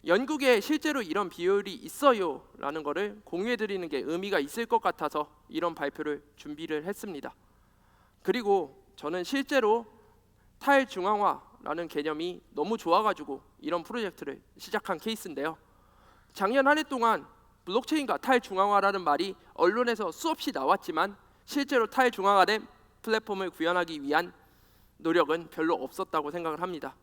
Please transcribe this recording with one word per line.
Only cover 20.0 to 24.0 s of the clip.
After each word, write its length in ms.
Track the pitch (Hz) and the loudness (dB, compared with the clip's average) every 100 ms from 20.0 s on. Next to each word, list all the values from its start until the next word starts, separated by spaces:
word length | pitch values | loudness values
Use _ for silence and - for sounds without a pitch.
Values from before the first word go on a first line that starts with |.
| 190 | -4
수없이 400 | - 330 311 - | -4 -4 -2 -4
나왔지만 640 | 160 135 196 - 160 196 202 _ _ | -2 0 0 0 -2 -2 -4 _ _
실제로 420 | - 285 277 262 214 | -8 -4 0 0 2
탈중앙화된 800 | - 254 - 196 202 180 214 - _ _ _ | 4 2 4 4 6 6 2 -4 _ _ _
플랫폼을 480 | - 220 220 196 185 | -2 -2 -2 -6 -6
구현하기 520 | - 165 180 170 156 | -2 0 0 0 -6